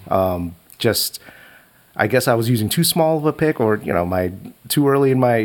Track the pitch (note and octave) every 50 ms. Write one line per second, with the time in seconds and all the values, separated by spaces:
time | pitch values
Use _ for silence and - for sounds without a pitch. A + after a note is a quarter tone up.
0 | - - - F#2+ F#2+ F#2 F2+ F2 F2 E2+ E2+ - _ - - - - A#2 G2+ -
1 | - - - - - - - - - - - - - _ _ _ _ _ _ -
2 | A2+ G#2+ B2+ B2+ - C#3 A#2+ A2+ A2+ A#2 B2 A2 G#2+ G#2+ - E3+ E3+ E3 - E3+
3 | D#3+ D#3 D#3+ D#3 D3 D#3 D3 - D#3+ D#3 D#3 - A#2+ A2 G#2+ G#2+ - D#2+ - E2+
4 | F2 F2+ F#2 F#2 F#2 F2+ F#2+ F#2+ - - - _ - - - D3 C#3+ C#3 C#3 C#3
5 | C#3 C3+ C3 B2+ B2+ B2 A#2 A2+ G#2+